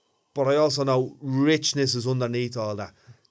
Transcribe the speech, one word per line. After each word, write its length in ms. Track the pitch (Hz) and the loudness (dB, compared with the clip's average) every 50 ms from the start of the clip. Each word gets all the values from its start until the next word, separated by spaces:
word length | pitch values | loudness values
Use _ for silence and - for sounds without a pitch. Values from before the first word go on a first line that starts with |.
| _ _ _ _ _ _ - | _ _ _ _ _ _ -4
but 140 | 143 131 | -2 0
I 80 | 135 143 | 2 4
also 260 | 151 156 147 - 143 139 | 4 2 2 2 0 0
know 340 | 135 127 131 131 117 - - | 2 2 2 0 -2 -6 -10
richness 760 | 147 135 131 135 143 156 160 156 - - 143 143 135 - 127 | -6 -2 0 2 4 4 4 2 2 -2 0 0 0 0 0
is 120 | 123 113 | -2 -2
underneath 480 | 127 131 127 123 117 120 123 123 120 123 | -2 -2 -2 -2 -2 -2 -2 -4 -4 -6
all 180 | 117 107 107 104 | -6 -6 -6 -6
that. 180 | 101 98 - - _ _ - - _ _ _ | -8 -10 -12 -16 _ _ -20 -20 _ _ _